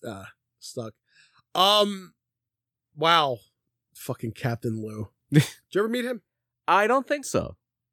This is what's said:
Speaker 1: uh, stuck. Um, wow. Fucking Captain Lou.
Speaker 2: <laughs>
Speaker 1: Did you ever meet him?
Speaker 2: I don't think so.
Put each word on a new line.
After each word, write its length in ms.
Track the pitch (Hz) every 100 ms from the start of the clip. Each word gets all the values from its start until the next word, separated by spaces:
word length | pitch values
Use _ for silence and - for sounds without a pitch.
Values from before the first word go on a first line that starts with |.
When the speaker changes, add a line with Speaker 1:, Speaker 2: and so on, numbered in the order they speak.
| 117
Speaker 1:
uh, 140 | 98 98 - _ _
stuck. 360 | - - 110 - _ _ _ _ _
Um, 600 | 170 190 208 208 196 180 _ _ _ _ _ _ _ _ 147
wow. 420 | 156 170 143 120 - _ _ _ _
Fucking 380 | - - 123 117
Captain 500 | - 120 117 120 110
Lou. 280 | 107 107 101 _
Speaker 2:
<laughs> 100 | _
Speaker 1:
Did 140 | 147 - - _
you 80 | 190
ever 60 | 220
meet 160 | 247 233
him? 160 | 165 - _ _ _ -
Speaker 2:
I 200 | 185 214
don't 180 | 262 254
think 180 | 294
so. 320 | - 104 - - _ _ _